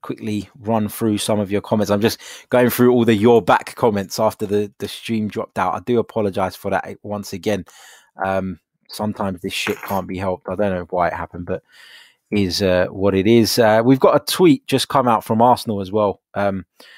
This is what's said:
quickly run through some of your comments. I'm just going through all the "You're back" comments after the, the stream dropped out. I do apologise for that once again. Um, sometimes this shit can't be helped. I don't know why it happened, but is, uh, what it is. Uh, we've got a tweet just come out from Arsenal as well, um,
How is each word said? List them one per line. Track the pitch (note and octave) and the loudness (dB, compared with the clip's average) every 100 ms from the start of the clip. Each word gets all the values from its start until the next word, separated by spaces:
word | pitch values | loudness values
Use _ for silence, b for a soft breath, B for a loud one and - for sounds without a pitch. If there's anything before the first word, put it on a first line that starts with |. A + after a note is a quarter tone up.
quickly | - - A2+ G#2 F#2 - | -14 -10 -6 -6 -8 -10
run | G#2+ A2+ G#2+ | -2 -2 -2
through | - A2+ G#2 | -2 -2 -2
some | - G#2+ | -2 -2
of | F#2+ | 0
your | G2+ | -2
comments. | - G#2+ G2+ | 0 -2 0
I'm | G#2 | 0
just | A2 - B B B | 0 -2 B B B
going | B2 B2 | 2 2
through | - B2 | 4 4
all | B2 | 6
the | A2+ | 4
"You're | G#2 A2+ A#2 | 4 6 6
back" | F2+ A#2+ - | 4 2 0
comments | - A#2+ G2+ F#2+ - | -2 0 0 -4 -2
after | A2 - G2 | -2 -2 -2
the, | G#2 G#2 - | -2 -2 -8
the | G2+ | -12
stream | - - A2+ G#2 | -10 -6 -4 -4
dropped | A2 G2 - | -6 -8 -4
out. | F#2 | -4
I | - | -4
do | G#2+ A#2+ | 0 0
apologise | - A2+ G2+ G2 F#2 - | 0 -2 -4 -2 -6 -6
for | G2 | -4
that | F#2 F#2+ G2+ | -4 -6 -14
once | G#2 G#2 G2 | -10 -10 -10
again. | G2 G#2+ G2 - B B B B - | -8 -4 -4 -6 B B B B -8
Um, | F#2+ F#2+ F#2+ D#2+ _ _ - | -4 -2 -4 -10 _ _ -12
sometimes | - G#2+ G2+ G2 F2+ | -6 -6 -4 -6 -6
this | G2 | -8
shit | - A2 F#2+ | -6 -6 -6
can't | - G2 F2+ | -6 -6 -6
be | F#2 | -6
helped. | F#2+ F2+ - | -6 -6 -6
I | |
don't | F#2+ G2+ | -4 -2
know | F2+ F2 | -2 -4
why | F2+ E2+ | -2 -2
it | |
happened, | E2 E2 F2 F2 | -4 -10 -12 -10
but | F2+ _ B B B B B - | -10 _ B B B B B -6
is, | G#2 F#2+ F2 | -2 -2 0
uh, | F#2+ F2+ - | 0 2 0
what | F#2+ G2 | -2 0
it | F#2+ G2 | 2 4
is. | A#2 G#2+ - | 4 4 2
Uh, | A2 A2 | 4 4
we've | A#2+ C3+ | 4 4
got | F#3+ C#3+ | 4 2
a | - | 0
tweet | - F3+ C3+ - | 2 4 4 0
just | C3 - | -2 0
come | C3+ B2 | 0 2
out | A2 | 0
from | - A2 | 0 2
Arsenal | B2 A#2 A#2 G2+ | 4 4 0 -6
as | F#2 | -4
well, | G#2+ G#2 - _ | 0 0 -2 _
um, | G2+ G2+ F#2+ - _ B | -4 -4 -4 -10 _ B